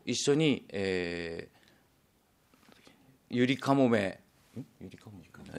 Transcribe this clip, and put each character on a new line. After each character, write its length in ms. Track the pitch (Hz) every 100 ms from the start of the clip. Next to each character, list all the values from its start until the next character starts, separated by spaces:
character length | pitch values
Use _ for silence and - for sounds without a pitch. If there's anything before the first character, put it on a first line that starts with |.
一 120 | - 117
緒 180 | -
に、 300 | 143 160 123 -
え 800 | 101 95 92 87 87 85 82 - _ _ _ _ _ _ _ _ _ _ _ - - - _ _ _ -
ー、 60 | 123
ゆ 100 | 127
り 120 | 135
か 160 | -
も 140 | 139 131
め、 320 | 113 98 - _ _ _ -
ん？ 80 | - -
ゆ 80 | 95
り 60 | -
か 140 | 107
も 80 | 101
め 60 |
か 280 | 82 -
な？ 60 | -